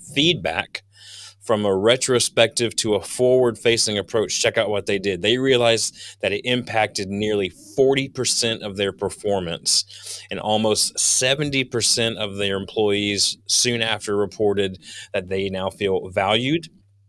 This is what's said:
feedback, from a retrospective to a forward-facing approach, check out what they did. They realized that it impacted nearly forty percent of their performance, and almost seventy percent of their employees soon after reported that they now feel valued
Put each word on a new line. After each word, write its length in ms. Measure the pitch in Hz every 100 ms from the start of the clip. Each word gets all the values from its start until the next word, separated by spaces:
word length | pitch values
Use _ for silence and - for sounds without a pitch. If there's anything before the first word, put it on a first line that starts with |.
| -
feedback, 680 | - 160 151 82 85 - - - - - - - -
from 240 | - 107
a 120 | 104 95
retrospective 960 | 107 127 - 123 - - 113 - 117
to 200 | - 110 101
a 40 |
forward-facing 960 | - - 127 127 123 107 120 113 - 104
approach, 440 | - 113 104 -
check 180 | 117 107
out 100 | 104
what 180 | 101 95
they 120 | 101
did. 240 | 98 87
They 160 | 98 127
realized 580 | 135 127 117 113 - - - -
that 120 | 101
it 80 | 101
impacted 640 | 123 123 117 110 107 - 95
nearly 420 | 101 107 104 92 - - -
forty 320 | 135 135 135
percent 560 | - 120 - 117 110
of 120 | 104 95
their 140 | 98
performance, 1300 | 92 98 - 104 98 87 82 - - - - - - -
and 120 | -
almost 580 | 107 107 110 104 - -
seventy 640 | - - 131 139 147 135
percent 560 | 127 120 - - 113 98
of 160 | 104 98
their 200 | 101 98
employees 840 | 95 - 104 101 104 101 - - -
soon 340 | - 123 120
after 360 | 113 107 - 101
reported 600 | 98 - 104 101 98 92 - - -
that 160 | 101 92
they 200 | 95 98
now 220 | 95 95
feel 380 | - 101 92 92
valued 580 | 95 98 113 131 165 - _ _ _